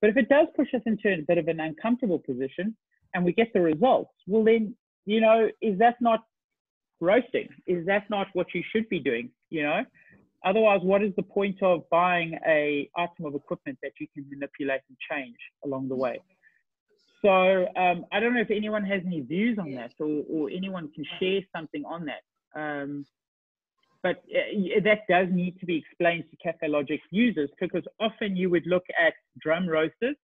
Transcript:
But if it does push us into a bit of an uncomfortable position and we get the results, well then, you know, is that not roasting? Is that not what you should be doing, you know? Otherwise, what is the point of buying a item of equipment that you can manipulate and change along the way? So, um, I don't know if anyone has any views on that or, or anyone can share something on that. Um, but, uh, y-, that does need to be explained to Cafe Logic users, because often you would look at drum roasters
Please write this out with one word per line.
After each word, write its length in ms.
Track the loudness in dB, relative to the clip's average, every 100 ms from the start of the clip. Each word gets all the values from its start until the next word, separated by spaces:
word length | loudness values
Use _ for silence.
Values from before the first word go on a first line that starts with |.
But 80 | 4
if 80 | 4
it 100 | 4
does 200 | 4 4 2
push 180 | -2 -2
us 60 | -2
into 280 | 0 0
a 80 | -2 0
bit 120 | 0
of 100 | 0
an 140 | -4
uncomfortable 580 | -4 -4 -2 -2 0 -2
position 560 | -4 -6 -6 -6 -8 -8 _ _ _
and 100 | -2
we 80 | 0
get 220 | 2 2
the 80 | 4
results, 500 | 2 4 4 4 0 _ -2
well 160 | 2
then, 320 | 4 4 2 -6 _ _ -2
you 160 | 2
know, 280 | 6 6 4 0
is 180 | -4 4
that 160 | 4 4
not 240 | 0 0 -2 _ _ _ _ _ _ _
roasting? 480 | 2 2 2 -4 -6 -14 -4
Is 180 | -4 0
that 240 | -2 -2
not 180 | -6 -4
what 140 | -4 -4
you 100 | -6 -4
should 160 | -4 -4
be 100 | -4
doing, 300 | -2 -4 -6 _ _
you 140 | -6
know? 220 | -2 -4 -6 _ _ _ _ _ -2
Otherwise, 360 | 4 4 4
what 180 | 4 2
is 100 | 2 -2
the 80 |
point 380 | -4 -2 -2 0
of 260 | 2 2 2
buying 480 | 2 4 2 -2 -4 0
a 400 | 2 2 -2 -4 -4
item 300 | -6 _ -8
of 80 |
equipment 440 | -8 _ -10 -8 -12
that 120 | -12 _
you 60 | -14
can 100 | -14 -16
manipulate 520 | -12 -12 -8 -4 -4 _
and 100 | -18 -10
change 240 | -8 -8 -16 -20 _ -8
along 240 | -6 -6
the 60 | -4
way? 240 | -4 -6 _ _ _ _ _ _ _ _ _ _
So, 420 | 4 6 6 4 2 2
um, 300 | 2 2 -2
I 80 | -2
don't 160 | 0 0
know 60 |
if 100 | 0
anyone 340 | -2 -2 -4 -2
has 160 | -4
any 180 | -2 -6
views 360 | -4 -2 0 -2
on 140 | -6
that 220 | -8 -12 _
or, 240 | -4 -4 -4
or 200 | -4 -4
anyone 400 | -6 -8 -8 -12
can 100 | -12 -14 -4
share 220 | -2 -2 -4 -12
something 280 | -10 -10 -10
on 200 | -8 -8
that. 540 | -10 _ _ _ -10
Um, 440 | -8 -6 -8 -8 -12 _ _ _ _ _ _ _ _ _
but, 140 | -4 -4 _
uh, 200 | -2 -2
y-, 260 | -2 0 2
that 180 | 2 0 2
does 180 | 2 2
need 280 | 0 -2 -6
to 60 | -4
be 100 | -4
explained 500 | -6 _ 0 0 -8
to 80 | -10
Cafe 300 | -8 -6 -2
Logic 340 | -2 -2 -6 _
users, 400 | 0 0 2 -4 _
because 240 | -4 -4 -8 _
often 360 | -6 -4 -6 -2
you 160 | 0
would 160 | 0 2
look 160 | -2 -2 0
at 100 | 0 0 _ -12
drum 260 | -2 -2 0
roasters 480 | 0 0 -2 -6 -6